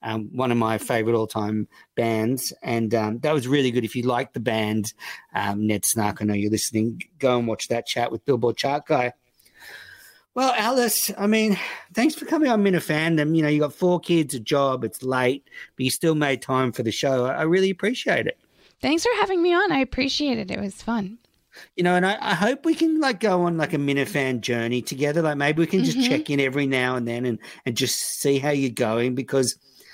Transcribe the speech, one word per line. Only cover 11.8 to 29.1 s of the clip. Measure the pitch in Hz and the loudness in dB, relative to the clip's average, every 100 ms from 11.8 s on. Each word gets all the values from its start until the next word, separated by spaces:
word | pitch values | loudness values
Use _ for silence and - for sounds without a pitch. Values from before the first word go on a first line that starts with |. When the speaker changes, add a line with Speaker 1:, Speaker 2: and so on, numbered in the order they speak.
| - | -8
Speaker 1:
thanks | - 269 - | 0 0 0
for | |
coming | - 330 285 | -2 2 4
on | 220 | 4
Minifandom. | 202 180 - 151 165 160 147 165 | 4 2 0 0 2 2 2 2
You | |
know, | 151 | 4
you | 151 | 2
got | 147 | 0
four | - 180 175 | 0 2 2
kids, | - 170 143 | 2 2 2
a | 127 | -4
job, | 107 143 139 131 | 0 2 2 0
it's | 113 - | -4 -6
late, | 131 127 127 139 _ - - - | -2 2 2 0 _ -20 -14 -4
but | |
you | 131 | -2
still | - 165 156 | 0 0 2
made | 147 131 | 2 0
time | - 131 131 | 0 0 0
for | 120 | 0
the | 113 | -2
show. | - 139 131 123 | 0 0 2 0
I, | |
I | 135 | 0
really | 160 185 190 | 2 2 2
appreciate | 185 202 254 - - 110 | 0 -2 -2 0 0 0
it. | - _ _ _ - | -6 _ _ _ -6
Speaker 2:
Thanks | 262 320 | -2 0
for | 466 427 | 0 0
having | 392 370 | 0 2
me | 349 | 2
on. | 349 392 | 2 2
I | 277 | 0
appreciate | 262 - 269 - 294 233 | 0 -2 -2 -2 -2 -2
it. | 190 | -4
It | 196 | -6
was | 202 - | -8 -8
fun. | - 233 190 233 _ _ _ - - - | -4 -4 -4 -10 _ _ _ -20 -12 -2
Speaker 1:
You | |
know, | 180 | 2
and | 180 | 4
I, | 185 208 | 2 0
I | - | -2
hope | 170 208 277 | 0 0 0
we | 330 | 0
can, | 320 330 311 | 2 2 2
like, | 277 190 | 0 0
go | 214 180 | 2 2
on, | 175 165 | 2 0
like, | 143 | 0
a | 147 | 0
Minifan | 143 139 127 143 131 123 | 0 0 0 0 0 -2
journey | 123 120 117 123 | -2 -2 0 -2
together. | - 135 147 156 | -4 -2 0 2
Like, | 160 143 | 0 0
maybe | 143 156 | 0 2
we | 165 | 2
can | 190 | 2
just | 165 247 | 2 2
Speaker 2:
Mm-hmm. | 247 | 2
Speaker 1:
check | 294 311 | 0 0
in | 143 | 0
every | 135 139 139 | 0 0 0
now | 131 127 127 | 0 0 -2
and | 120 | -4
then | 117 123 | -4 -4
and, | 110 - - | -4 -8 -10
and | 131 110 | -6 -2
just | 113 - | -2 -2
see | - - 143 139 | -6 -2 0 2
how | 147 | 0
you're | 143 135 | 0 -2
going, | 113 113 117 127 | 0 0 2 0